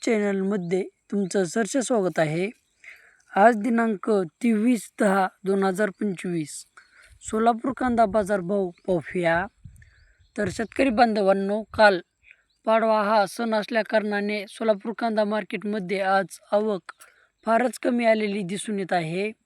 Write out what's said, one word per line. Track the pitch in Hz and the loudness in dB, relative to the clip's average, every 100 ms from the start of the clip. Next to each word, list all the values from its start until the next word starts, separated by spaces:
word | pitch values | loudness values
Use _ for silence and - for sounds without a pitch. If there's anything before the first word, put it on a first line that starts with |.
| - | -2
चॅनलमध्ये | 220 208 196 190 208 170 185 - - _ | 0 0 0 -2 -2 -2 -4 -4 -12 _
तुमचं | 202 190 208 | -4 0 0
सहर्ष | 180 226 220 277 | 0 -2 -2 -2
स्वागत | 220 240 185 165 | 0 0 0 0
आहे. | 156 160 196 - _ _ - - - _ _ - | 0 -2 -4 -8 _ _ -20 -20 -20 _ _ 4
आज | 220 226 | 6 6
दिनांक | 208 233 226 196 - | 0 0 0 -2 0
तेवीस | 208 175 - 240 214 233 233 - - | 0 -2 -2 0 2 2 2 -2 0
दहा | 202 196 185 - | 2 2 0 -4
दोन | 185 196 | -2 0
हजार | 196 185 214 | 0 0 -2
पंचवीस, | - 208 170 185 170 147 - - - _ _ - - - | -2 -6 -4 -4 -4 -6 -12 -20 -20 _ _ -20 -20 -6
सोलापूर | 220 226 226 285 247 | 0 2 0 -4 -4
कांदा | 254 233 226 | 0 2 2
बाजार | 214 196 202 | 2 0 -2
भाव | 175 202 185 | 0 -2 -2
पाहूया. | - - 175 - 180 170 165 202 - - - - _ _ _ _ - | -6 -2 -2 -2 -2 0 0 -2 -10 -20 -20 -20 _ _ _ _ -6
तर | 202 | -4
शेतकरी | - 220 - 277 | -4 -4 0 2
बांधवांनो, | 220 240 214 190 196 196 208 214 | 4 4 4 2 2 0 -4 -4
काल | - 208 180 - _ _ _ _ _ - | 4 4 4 -2 _ _ _ _ _ 0
पाडवा | 220 220 214 | 2 2 2
हा | 202 220 190 | 2 2 2
सण | - 233 | -2 -2
असल्या | 220 196 220 202 | -2 0 -2 0
कारणाने | 220 208 202 202 208 196 | 0 0 -2 -2 -4 -8
सोलापूर | - 226 208 214 208 | -4 0 0 -4 -6
कांदा | 233 220 | -2 0
मार्केटमध्ये | 208 214 190 208 208 208 175 196 | 0 -2 -4 -8 -6 -6 -4 -4
आज | 190 196 185 - _ | 0 0 0 -8 _
आवक | 208 214 190 - - - _ _ _ 220 | 0 0 -2 -8 -20 -20 _ _ _ 0
फारच | 226 247 - | 0 0 -2
कमी | 269 240 233 | -2 2 2
आलेली | 220 214 202 | 2 0 -4
दिसून | 175 196 - 202 | -6 -6 -6 -6
येत | 185 | -2
आहे. | 180 160 175 208 220 | -2 -2 -4 -6 -8